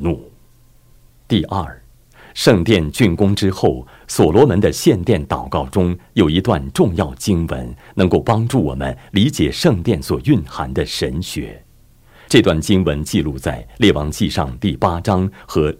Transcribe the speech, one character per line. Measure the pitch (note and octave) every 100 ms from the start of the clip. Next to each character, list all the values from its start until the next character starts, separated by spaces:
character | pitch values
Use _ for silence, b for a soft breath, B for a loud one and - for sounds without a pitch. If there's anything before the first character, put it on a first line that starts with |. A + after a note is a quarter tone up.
怒。 | D2 D2+ - _ _ _ _ _ _ _ _ _ -
第 | A2 -
二， | G2 D2+ - - _ _ B B
圣 | - - G#2
殿 | E2+ G2+ D2+
竣 | - A2 E2
工 | G2+
之 | G2+ G2
后， | F2+ A2 C2 B B -
所 | - E2
罗 | F#2+ C#3
门 | F#2
的 | F#2+
献 | - - G#2+
殿 | F2 F#2 C#2+
祷 | C#2+ -
告 | F2 C2+
中 | - F2 F2+ b
有 | - D#2
一 | E2
段 | G#2+ E2+ C2+
重 | - C3+
要 | E2+ D#2 C2+
经 | - F2 D#2+
文， | C2+ B1 - B -
能 | F#2
够 | E2+
帮 | C#2 A2 A#2
助 | C3
我 | D2+ C2
们 | C#2 B1+ B
理 | G2 B2+
解 | - D2+
圣 | - F3 G2
殿 | E2 F2
所 | - C#2 B1+
蕴 | B2+ -
含 | - C#2+
的 | C2+ D2
神 | - - C#2+
学。 | F#2 - - - _ _ _ _ b b b
这 | B2+
段 | G2+ D#2
经 | D2+ F#2+
文 | E2 D2
记 | D2+ G2
录 | D2+ C2+
在 | - B1+ - -
《列 | G#2
王 | D2 D2+
纪》 | - D#2
上 | - C#2+ B1
第 | G2+ C2+
八 | G2 E2+
章 | E2+ F#2 F#2+ B -
和 | F2+ D2+